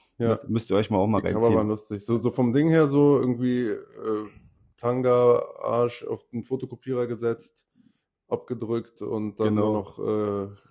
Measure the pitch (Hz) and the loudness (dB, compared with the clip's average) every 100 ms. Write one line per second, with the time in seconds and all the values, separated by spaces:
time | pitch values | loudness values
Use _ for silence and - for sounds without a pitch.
0 | - - 117 110 - 110 - 98 110 101 | -18 -4 0 0 -2 -4 0 0 2 2
1 | 101 104 90 107 117 110 107 107 - 104 | 2 2 0 2 4 4 2 -4 -8 -8
2 | 107 117 117 123 123 131 160 160 147 139 | -4 -2 0 0 2 2 2 4 4 4
3 | 147 139 127 117 127 123 117 101 - 110 | 4 4 2 -2 -2 -2 -2 -4 -10 -10
4 | 110 107 104 - - _ _ _ 120 127 | -4 -4 -6 -16 -20 _ _ _ -4 0
5 | 127 123 123 120 - - 110 117 120 - | 2 4 6 4 2 -6 -2 0 0 -4
6 | - 113 _ 120 - 131 123 120 131 123 | -8 -10 _ -10 -6 -6 -6 -12 -6 -4
7 | 120 113 117 113 - _ _ _ _ _ | -4 -4 -4 -4 -8 _ _ _ _ _
8 | _ _ - 117 - 120 113 117 113 - | _ _ -8 -6 -6 -8 -4 -4 -6 -10
9 | 104 110 107 101 107 107 107 107 104 - | -8 -6 -6 -2 0 2 2 0 -4 -6
10 | 104 107 104 101 98 101 _ | -4 -2 -2 -2 -6 -10 _